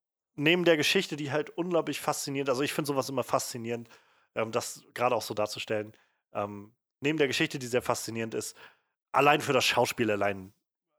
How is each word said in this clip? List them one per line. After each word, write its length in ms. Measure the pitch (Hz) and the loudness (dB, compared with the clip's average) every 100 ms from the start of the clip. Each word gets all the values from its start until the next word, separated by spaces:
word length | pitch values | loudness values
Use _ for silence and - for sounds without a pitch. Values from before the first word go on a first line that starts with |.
| _ _ _ - | _ _ _ 0
neben 280 | 147 180 | 2 4
der 120 | 175 160 | 6 6
Geschichte, 400 | 139 196 190 147 | 4 2 0 -4
die 160 | 147 | -4
halt 180 | 151 147 | -2 -4
unglaublich 500 | - 175 170 147 143 | -4 0 0 0 -4
faszinierend, 480 | - 143 - 139 139 | -2 -2 -4 -4 0
also 140 | 127 | 0
ich 100 | 147 | 0
find 140 | - 143 | -2 -2
sowas 220 | 139 127 | 0 -2
immer 160 | 131 | -2
faszinierend, 640 | 117 135 - 127 113 117 117 - _ _ _ | 0 -2 -2 -8 -6 -6 -8 -20 _ _ _
ähm, 180 | - 113 | -6 -2
das 320 | 117 - - _ | -2 -4 -12 _
gerade 220 | - 123 117 | -2 0 0
auch 60 | |
so 120 | - | -2
darzustellen, 580 | 107 104 - - 107 107 - _ _ _ | -2 -2 -4 -4 -4 -4 -12 _ _ _
ähm, 420 | 107 104 104 104 _ _ - | -6 -6 -8 -16 _ _ -6
neben 180 | 143 156 | -2 2
der 80 | 139 | 2
Geschichte, 320 | 123 160 143 | 2 -2 -2
die 80 | 123 | -2
sehr 160 | 120 | 0
faszinierend 520 | 120 117 - 113 113 | 0 -2 -2 -6 -4
ist, 220 | 113 - - - _ _ _ _ | -4 -8 -12 -20 _ _ _ _
allein 280 | - 143 151 | 4 6 4
für 120 | 131 | 4
das 120 | 131 | 2
Schauspiel 460 | - - 104 - 113 | 4 2 2 2 0
allein, 420 | 104 101 98 95 _ _ _ _ | 2 0 -2 -10 _ _ _ _